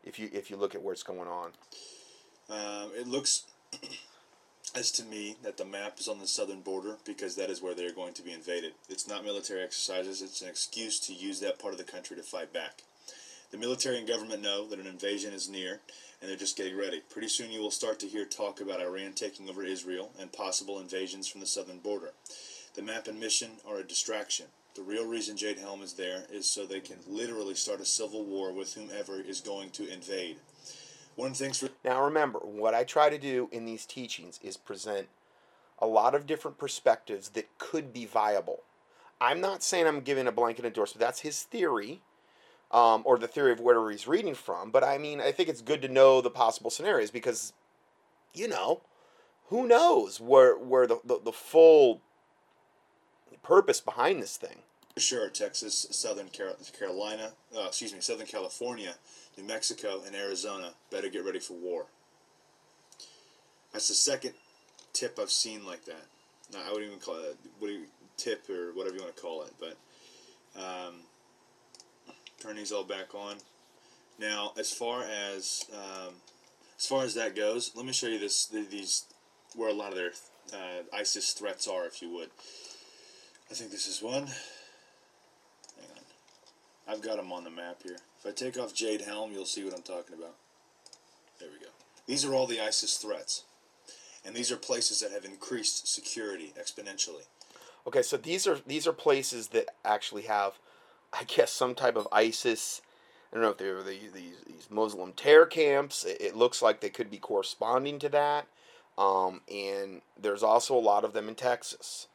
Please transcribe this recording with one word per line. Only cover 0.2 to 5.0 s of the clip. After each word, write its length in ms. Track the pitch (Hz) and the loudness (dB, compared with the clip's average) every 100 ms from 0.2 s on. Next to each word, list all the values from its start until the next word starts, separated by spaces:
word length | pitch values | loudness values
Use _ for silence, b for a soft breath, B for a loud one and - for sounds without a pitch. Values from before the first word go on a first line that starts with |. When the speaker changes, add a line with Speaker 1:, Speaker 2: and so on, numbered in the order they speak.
| 110 | -8
Speaker 1:
if 180 | 101 - | -8 -10
you 60 | 98 | -4
look 180 | 101 101 | -4 -4
at 60 | |
where 100 | 98 | -8
it's 100 | 92 | -8
going 280 | - 90 87 | -10 -10 -8
on. 220 | 87 85 - - B B B B B B B - | -8 -10 -14 -20 B B B B B B B -14
Speaker 2:
Um, 420 | 107 104 104 104 | -10 -10 -10 -10
it 140 | 104 123 | -10 -6
looks 380 | 135 - - - _ _ | -2 0 -2 -4 _ _
<clears throat> 1040 | - - - - - _ _ _ _ - - | -18 -16 -18 -20 -20 _ _ _ _ -10 -4
as 160 | 120 | -2
to 120 | - | -2